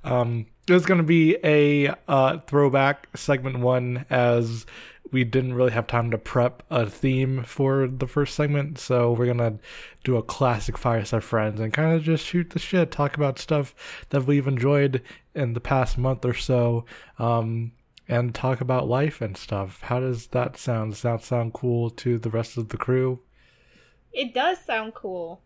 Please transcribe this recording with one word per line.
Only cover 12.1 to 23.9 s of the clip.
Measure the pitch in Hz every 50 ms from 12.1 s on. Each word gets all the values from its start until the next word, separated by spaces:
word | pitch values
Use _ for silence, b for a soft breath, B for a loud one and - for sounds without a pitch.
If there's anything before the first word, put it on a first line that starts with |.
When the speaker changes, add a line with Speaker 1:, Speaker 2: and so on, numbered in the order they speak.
| 165 151 -
Speaker 1:
shoot | - - 175 170 175
the | - 175
shit, | - - - 180 165 160
talk | - - 143 139 -
about | 143 147 139 131 -
stuff | - - 160 147 139 - - B B B B B B B
that | - 143 127
we've | 131 147 143 131
enjoyed | 139 135 120 120 139 147 143 143 139 131 123 B B B B B _ _
in | - 135 117 117
the | 120
past | - - 139 131 127 - -
month | 127 123 131 131 - -
or | 123 120
so, | - - - 127 123 120 120 117 117 117 B B B B B B -
um, | 117 117 117 117 113 110 117 113 117 117 _ _ _ _ _ - _
and | - 120 120 120 120 113
talk | - - 131 131 -
about | 131 123 127 127 139
life | 120 120 131 147 156 - -
and | 120 101 92
stuff. | - - - 107 98 98 95 92 -
How | - - 123 127
does | 131 131 123 113 -
that | - - 123 123 131 131
sound? | - - 131 120 113 110 110
Does | 104 -
that | - 120 117 110 -
sound | - 127 120 117 113 -
cool | - - 123 120 120 117 117
to | 117 - - 127 120 113
the | 110 113
rest | 110 113 110 - -
of | 120 113 107
the | -
crew? | - - - 131 127 127 131 127 123 _ _ b b b b b b b b b b b b